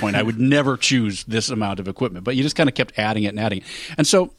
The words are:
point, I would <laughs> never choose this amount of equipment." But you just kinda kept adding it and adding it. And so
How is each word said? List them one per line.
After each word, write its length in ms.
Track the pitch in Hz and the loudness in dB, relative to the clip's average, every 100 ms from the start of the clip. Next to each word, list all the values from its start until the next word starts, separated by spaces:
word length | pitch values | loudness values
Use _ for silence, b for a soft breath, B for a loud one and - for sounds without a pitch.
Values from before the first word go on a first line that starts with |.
point, 160 | 107 101 | 0 0
I 60 | |
would 180 | 107 113 | 0 0
<laughs> 160 | 131 143 | 2 4
never 200 | 139 123 | 2 0
choose 480 | - 131 110 92 | 2 2 2 -4
this 260 | - 110 107 | -4 -2 -2
amount 280 | 113 101 98 | -2 -2 -4
of 80 | 95 | -6
equipment." 380 | 92 123 90 | -4 -4 -2
But 100 | 101 | -2
you 80 | 131 | 0
just 140 | 147 - | 0 2
kinda 160 | 147 | 2
kept 260 | - 123 - | 2 -2 0
adding 240 | 107 107 | 0 0
it 40 | 101 | 0
and 100 | 104 | -2
adding 200 | 110 92 | -2 -4
it. 60 | B B B 160 | B B B -2
And 100 | - | 2
so 260 | 190 185 | 2 2